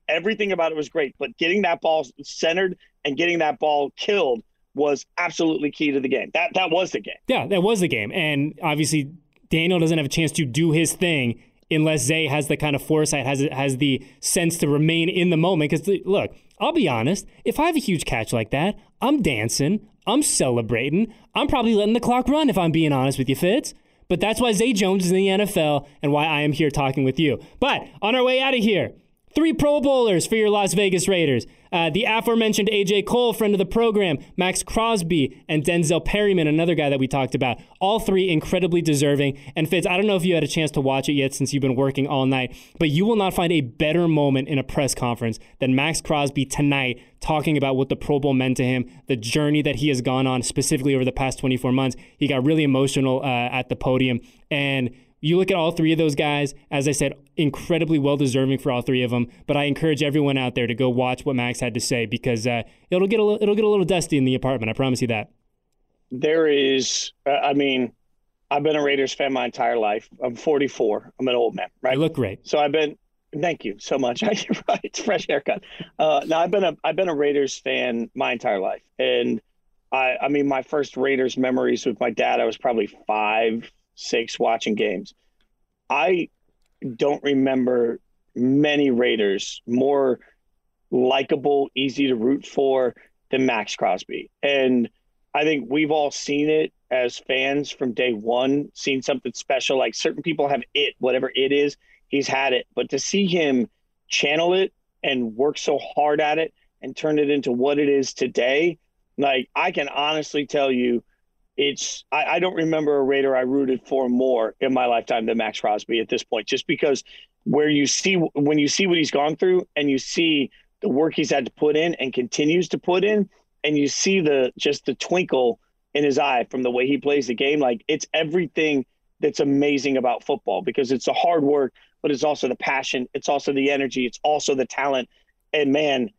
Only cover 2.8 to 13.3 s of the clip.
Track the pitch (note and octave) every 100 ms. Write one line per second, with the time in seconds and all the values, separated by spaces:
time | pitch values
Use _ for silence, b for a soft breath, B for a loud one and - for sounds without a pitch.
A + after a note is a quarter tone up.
2.8 | b b D3 C3+ E3+ E3+ D#3 C3 D#3 D3
3.8 | C#3 - - G3+ C#3+ A#2 - _ _ C3+
4.8 | D3 C#3 - - F3 D#3 E3 D#3 C#3+ -
5.8 | D3+ C#3 C3 B2+ G2 D#3+ F3 F#3 F#3 E3+
6.8 | F3+ B2 - - - B3+ D3 F#3+ G3 A3
7.8 | E3+ A#2+ G#2 F#3 D3+ C#3+ D3 - E3 D3+
8.8 | C#3 D3+ C#3 E3+ _ _ - E3 E3 F3+
9.8 | D#3+ D#3+ C#3+ E3 D#3+ D#3+ C3+ B2 E3 D#3
10.8 | E3 - F3 D3+ A#2+ - b b b D#3
11.8 | D#3 D#3 A#2+ D#3+ D#3 D3 C#3+ D3 D3+ C#3
12.8 | - D#3 D3+ C#3+ B2+